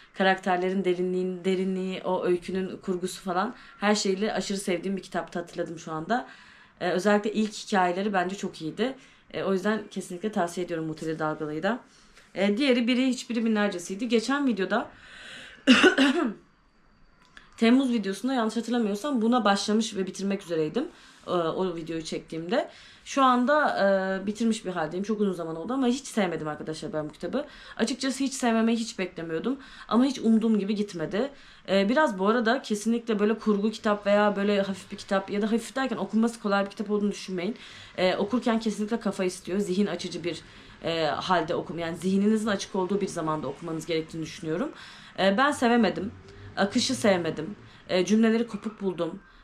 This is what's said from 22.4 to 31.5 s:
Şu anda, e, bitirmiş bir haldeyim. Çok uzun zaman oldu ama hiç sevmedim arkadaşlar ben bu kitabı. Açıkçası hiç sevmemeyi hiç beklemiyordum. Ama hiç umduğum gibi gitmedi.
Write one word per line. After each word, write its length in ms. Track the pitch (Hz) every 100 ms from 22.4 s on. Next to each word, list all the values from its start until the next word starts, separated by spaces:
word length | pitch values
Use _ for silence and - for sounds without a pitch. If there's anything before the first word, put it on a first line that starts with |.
| 170 254 - - - - -
Şu 180 | 277
anda, 540 | 262 247 247 302 277 - 196 196 190 190
e, 40 | 196
bitirmiş 380 | 208 226 220 185
bir 60 |
haldeyim. 320 | 175 156 175
Çok 180 | 202 208
uzun 120 | 202
zaman 220 | 175 165 165
oldu 180 | 165
ama 140 | 269 247
hiç 200 | 254 -
sevmedim 400 | - 185 160 156
arkadaşlar 460 | 147 156 156 151
ben 160 | 151 151
bu 40 |
kitabı. 320 | - 175 240 302 - - -
Açıkçası 460 | 226 262 269 254
hiç 100 | 269
sevmemeyi 440 | - 240 226 226 226
hiç 220 | 226 -
beklemiyordum. 580 | 180 - 165 160 208 269 - - -
Ama 180 | 220 277
hiç 140 | -
umduğum 400 | 226 220 226 208
gibi 160 | 190 208
gitmedi. 540 | 208 170 156 196 277 - -